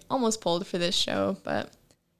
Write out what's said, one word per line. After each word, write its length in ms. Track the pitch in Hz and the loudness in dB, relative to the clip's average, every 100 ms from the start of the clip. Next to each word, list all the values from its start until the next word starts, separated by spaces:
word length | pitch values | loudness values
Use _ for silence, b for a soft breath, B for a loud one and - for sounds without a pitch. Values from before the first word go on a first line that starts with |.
| - | -4
almost 320 | 262 226 220 | 0 0 0
pulled 240 | 175 175 196 | 0 0 0
for 140 | 180 | -2
this 160 | 175 - | 0 2
show, 420 | - 98 - 196 | 2 2 0 -2
but, 280 | - 76 - - _ _ _ | -4 -4 -4 -12 _ _ _